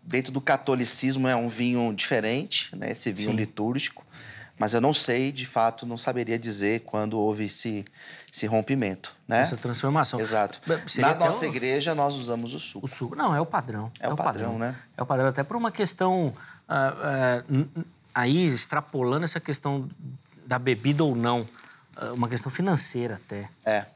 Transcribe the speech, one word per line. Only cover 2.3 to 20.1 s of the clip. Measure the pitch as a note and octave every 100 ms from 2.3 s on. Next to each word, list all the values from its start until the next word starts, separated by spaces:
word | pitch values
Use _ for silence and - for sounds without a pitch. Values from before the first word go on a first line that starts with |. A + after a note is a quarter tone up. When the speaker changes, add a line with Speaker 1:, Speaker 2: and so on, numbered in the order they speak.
| B2+ G3+ - - F#2+
Speaker 1:
né? | G#2+
Esse | A#2 A#2+
vinho | F#2+ G#2+
Speaker 2:
Sim. | A2
Speaker 1:
litúrgico. | G#2+ - A2 B2+ - - - - - - - _
Mas | G#2+
eu | A#2
não | C3
sei, | D3+ - B2 C3+
de | C3+ B2+
fato, | A#2+ A2+ A#2 B2
não | A#2
saberia | C3+ B2 A2 A#2
dizer | A#2 G2+ G2+ A2+ -
quando | G#2+ G#2+ A2
houve | G#2 G#2+ G#2
esse, | - A#2 G#2+ G2+ - - - -
esse | - G#2+
rompimento, | A2+ G#2 C#3 G#2 F#2 - - -
né? | A2+
Speaker 2:
Essa | C3+ A#2+
transformação. | A#2+ A#2 C3+ D#3 C#3+ A#2+
Speaker 1:
Exato. | A2 A2 G2+ - -
Speaker 2:
Be-, | D#3+ -
seria | - C#3
Speaker 1:
Na | D#3
Speaker 2:
até | E3
Speaker 1:
nossa | F#3 D#3+
Speaker 2:
o |
Speaker 1:
igreja, | B2+ B2+ C#3 D3+
nós | D#3 C#3+ C#3+
usamos | A#2+ A#2 A#2
o | -
suco. | - - C3+
Speaker 2:
O |
suco, | - B2 C4+
não, | C4 D3
é |
o | E3
padrão. | G3 B2 G#2+ A2+ -
Speaker 1:
É | A#2
o |
Speaker 2:
É |
o | D3
Speaker 1:
padrão, | - G2+ A#2
Speaker 2:
padrão. | A2+
Speaker 1:
né? | A#2+ B2+ - -
Speaker 2:
É |
o | B2+
padrão, | C3+ C3+
até | C3+
por | C#3 A#3
uma | A#3
questão, | - G3+ - F#3 F#3 D3+ - - - -
ah, | C#3+ C3+ C#3+
ah, | D3 C3+ B2+ B2 B2
n-, | C3+ D#3 E3
n-, | - _ _
aí | C#3+ D3 D#3 F3
extrapolando | B2 - D3 D3 C#3 B2 C#3 E3+
essa | E3+
questão | - C#3+ C#3+ C#3 C3 - C3+